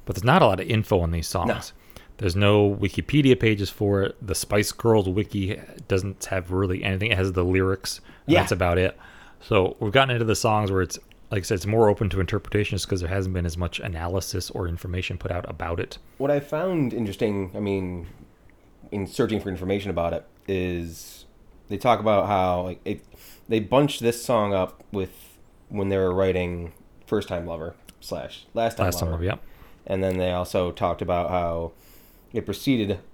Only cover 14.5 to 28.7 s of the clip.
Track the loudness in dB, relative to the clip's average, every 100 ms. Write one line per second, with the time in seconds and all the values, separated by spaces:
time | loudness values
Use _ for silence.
14.5 | -4 -4 -4 -6 -6 -6 -6 -6 -6 -8
15.5 | -8 -6 -4 -6 -10 -16 -4 0 0 0
16.5 | -4 -2 0 0 -2 -4 -2 -2 -2 -4
17.5 | -4 -2 -2 -2 -8 -12 -16 -20 _ _
18.5 | _ _ -20 -10 -6 -4 -2 0 -2 -4
19.5 | -6 -2 -2 -2 -2 -2 -4 -8 _ -4
20.5 | -2 -2 -4 -8 -12 -18 -20 -20 -20 -20
21.5 | -20 -10 -2 2 2 4 4 4 2 2
22.5 | 0 -4 -8 -8 -8 -12 -20 -20 -20 -2
23.5 | -2 2 4 4 2 -2 0 0 2 2
24.5 | 0 -2 -6 -8 -6 -6 -10 -20 -20 -20
25.5 | -20 -10 -4 0 2 2 2 2 2 -2
26.5 | -4 -10 -14 -20 -20 -4 -2 -2 -6 -6
27.5 | -8 -10 -12 -20 -20 -10 -10 -10 -14 -8
28.5 | -2 -2